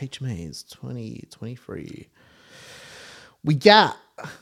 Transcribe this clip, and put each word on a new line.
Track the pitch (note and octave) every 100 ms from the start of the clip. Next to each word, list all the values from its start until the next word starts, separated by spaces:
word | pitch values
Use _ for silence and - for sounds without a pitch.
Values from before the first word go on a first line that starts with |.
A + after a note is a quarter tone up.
H | C3+ -
M | C3
As | F#2 E2 -
twenty | - - B2+ B2+ A2+ A#2 -
twenty-three, | - A2 A#2+ - G2 - - - _ _ - - - - - - - - - - _
we | C#3+
got | D3 G#3 G#3+ E3+ - _ - - -